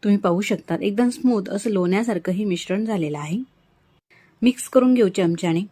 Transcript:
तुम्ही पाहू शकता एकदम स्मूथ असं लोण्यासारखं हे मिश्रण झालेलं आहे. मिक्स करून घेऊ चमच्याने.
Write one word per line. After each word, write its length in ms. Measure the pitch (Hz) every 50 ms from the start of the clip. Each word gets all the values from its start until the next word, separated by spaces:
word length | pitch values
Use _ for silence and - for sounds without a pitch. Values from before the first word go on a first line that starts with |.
| -
तुम्ही 160 | 214 202 202
पाहू 220 | 196 190 170 175
शकता 360 | 208 - 226 170 - - 170 165
एकदम 280 | - 202 202 202 240 247
स्मूथ 420 | 240 - - 254 240 214 190 -
असं 200 | - 202 - 240
लोण्यासारखं 640 | 214 190 180 175 185 196 226 233 220 180 170 - 185
हे 120 | 185 214
मिश्रण 400 | 208 180 165 - - 185 196 220
झालेलं 340 | 220 220 190 160 151 147 147
आहे. 200 | 147 147 165 220 262 _ _ _ _ _ _ _ _ _ _ _ _ _ _ _ _ _ _ _ -
मिक्स 260 | 240 254 - - -
करून 260 | - 262 247 254 254
घेऊ 140 | 247 226 190
चमच्याने. 520 | 190 - 190 170 170 170 - 175 160 170 196 208